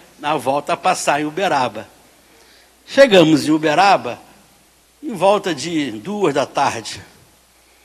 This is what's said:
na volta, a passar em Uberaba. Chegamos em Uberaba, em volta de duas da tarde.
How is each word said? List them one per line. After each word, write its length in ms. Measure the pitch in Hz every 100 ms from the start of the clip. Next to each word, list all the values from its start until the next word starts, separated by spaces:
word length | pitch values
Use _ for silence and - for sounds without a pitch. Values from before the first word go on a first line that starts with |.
| _ _
na 200 | 147 156
volta, 340 | 123 143 143
a 60 | 170
passar 420 | 185 170 - 147
em 60 | 151
Uberaba. 640 | 156 190 143 123 104 101 _ _ _ _ _ _ _ _ _ -
Chegamos 580 | 269 277 190 156 147 135
em 60 |
Uberaba, 680 | 156 156 151 196 160 117 110 - _ _ _ _ _ _ _
em 80 | 294
volta 420 | 185 190 208 190
de 380 | 143 165 160 135
duas 420 | 107 135 208 175
da 120 | 139 127
tarde. 560 | 151 131 117 - 98 - _ _ _ _ _ _ _